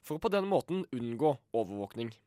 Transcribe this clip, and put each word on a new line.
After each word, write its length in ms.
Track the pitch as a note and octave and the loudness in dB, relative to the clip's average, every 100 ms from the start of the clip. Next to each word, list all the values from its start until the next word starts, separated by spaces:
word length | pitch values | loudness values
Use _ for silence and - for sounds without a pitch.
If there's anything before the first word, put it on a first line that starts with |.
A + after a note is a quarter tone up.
for 140 | - D#3 | -6 -2
å 60 | |
på 80 | A3 | 2
den 160 | G3+ G3 | 2 4
måten 340 | F3+ - F3+ - | 2 2 -4 -4
unngå 460 | B2+ A#2 A#2 D3+ C3+ _ A2+ | -4 -4 2 2 2 _ 0
overvåkning. 540 | G2+ G2+ G2+ - A#2 - | 0 -4 -6 -6 -8 -8